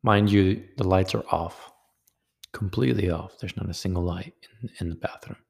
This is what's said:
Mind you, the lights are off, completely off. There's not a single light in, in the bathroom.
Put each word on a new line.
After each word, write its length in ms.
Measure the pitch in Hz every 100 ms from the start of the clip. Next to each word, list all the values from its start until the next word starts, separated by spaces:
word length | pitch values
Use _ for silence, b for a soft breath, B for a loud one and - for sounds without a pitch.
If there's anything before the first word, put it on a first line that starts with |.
Mind 280 | 113 104 104
you, 320 | 101 95 101 - -
the 100 | 92
lights 280 | 95 92 -
are 100 | -
off, 400 | 80 82 - - _ _ _ _ _ _ _ -
completely 580 | - 98 113 131 120 95
off. 300 | 82 - -
There's 180 | 90 101
not 120 | 95
a 40 |
single 300 | 87 95 90
light 320 | 87 87 - _ - _
in, 80 | 113 -
in 100 | 85
the 60 | 82
bathroom. 440 | - - - -